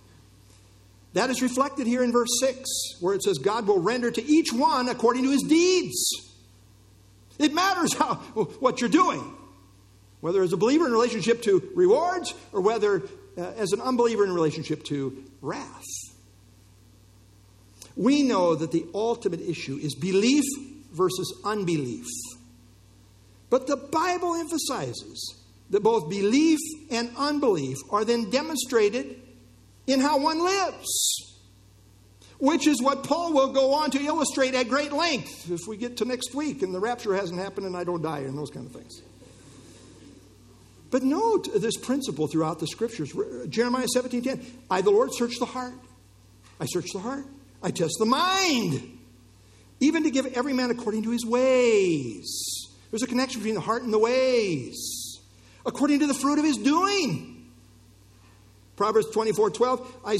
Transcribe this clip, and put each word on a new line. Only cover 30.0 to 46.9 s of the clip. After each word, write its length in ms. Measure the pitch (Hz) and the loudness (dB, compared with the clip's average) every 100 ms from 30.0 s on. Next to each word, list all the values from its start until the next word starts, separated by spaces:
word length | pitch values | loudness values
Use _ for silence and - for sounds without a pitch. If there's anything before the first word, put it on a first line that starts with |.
| 277 294 | 2 2
one 200 | 302 320 | 0 0
lives, 480 | 359 392 370 - - - - - - - - - - - - - - - - - | 0 0 -2 -4 -6 -2 -2 -4 -10 -20 -20 -20 -20 -20 -20 -20 -20 -20 -20 0
which 280 | 269 330 302 | 2 4 4
is 140 | 262 | 4
what 220 | 262 277 | 2 0
Paul 300 | - 311 339 | 0 -2 2
will 200 | 294 269 | 2 4
go 200 | 269 269 | 4 2
on 180 | 285 302 | 2 0
to 80 | 277 | -2
illustrate 540 | 285 320 285 - 262 | 0 0 0 0 0
at 160 | 254 247 | 0 0
great 220 | 269 294 | 0 0
length 600 | 285 339 254 - - 165 | -2 0 -2 -6 -14 -8
if 100 | 175 208 | -8 -8
we 100 | 214 | -8
get 200 | 240 240 | -8 -4
to 80 | 240 | -4
next 280 | 247 247 | -4 -6
week 280 | 269 302 180 | -6 -6 -4
and 120 | 185 | -4
the 60 | 180 | -2
rapture 360 | 214 240 214 190 | -4 -4 -2 -2
hasn't 240 | 190 175 | -2 -6
happened 280 | 196 190 190 | -8 -8 -6
and 100 | 180 | -6
I 60 | |
don't 180 | 175 175 | -4 -4
die 180 | 160 147 | -4 -6
and 180 | 135 139 | -6 -8
those 120 | 147 | -10
kind 160 | - 120 | -12 -14
of 60 | |
things. 280 | 123 - - - - - - - - - - - - - - - - - - - - - | -16 -20 -20 -20 -20 -20 -20 -20 -20 -20 -20 -20 -20 -20 -20 -20 -20 -20 -20 -20 -20 -4
But 140 | 254 | 0
note 440 | 262 330 453 403 - 202 | 2 2 2 2 0 0
this 220 | 220 - | 0 -2
principle 500 | - 269 254 147 151 | -4 -4 -4 -4 -2
throughout 320 | 160 160 156 | 0 -2 -4
the 80 | 160 | -8
Scriptures. 460 | - 233 - 147 | -4 -6 -4 -8
Re-, 340 | 175 - 247 226 | -6 -6 -8 -4
Jeremiah 400 | 220 247 247 240 | -2 0 0 0
seventeen 360 | 247 247 247 | -2 -2 -4
ten, 220 | 247 262 - - - | -4 -6 -10 -20 -2
"I, 120 | 185 | 2
the 100 | 190 | 4
Lord, 180 | 202 262 | 4 4
search 240 | - 240 - | 0 -4 -2
the 80 | 240 | -6
heart. 280 | 254 247 247 - - - - - - - - | -6 -10 -12 -20 -20 -20 -20 -20 -20 -20 -8
I 60 | 135 | -6
search 260 | 175 - | -4 -6